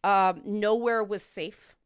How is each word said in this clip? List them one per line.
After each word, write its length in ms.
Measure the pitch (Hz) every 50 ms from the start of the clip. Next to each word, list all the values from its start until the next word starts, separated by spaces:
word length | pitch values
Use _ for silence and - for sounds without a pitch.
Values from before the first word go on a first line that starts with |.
| -
Um, 380 | 190 202 196 190 185 180 156 -
nowhere 580 | - 202 214 208 208 220 233 233 240 226 226
was 220 | 214 196 208 190 -
safe. 520 | - - - 160 175 - _ - _ _ _ _